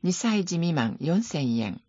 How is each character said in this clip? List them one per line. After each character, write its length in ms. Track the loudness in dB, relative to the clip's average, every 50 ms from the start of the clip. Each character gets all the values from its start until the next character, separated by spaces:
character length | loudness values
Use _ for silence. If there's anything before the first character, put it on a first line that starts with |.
二 120 | 2 0 0
歳 320 | 2 0 0 2 2 0
児 100 | 0 0
未 180 | 0 0 2 2
満 240 | 2 0 0 -2 -2
四 220 | -2 0 2 2
千 360 | 0 0 -2 -2 0 0 0 0
円。 240 | 0 -2 -4 -8 _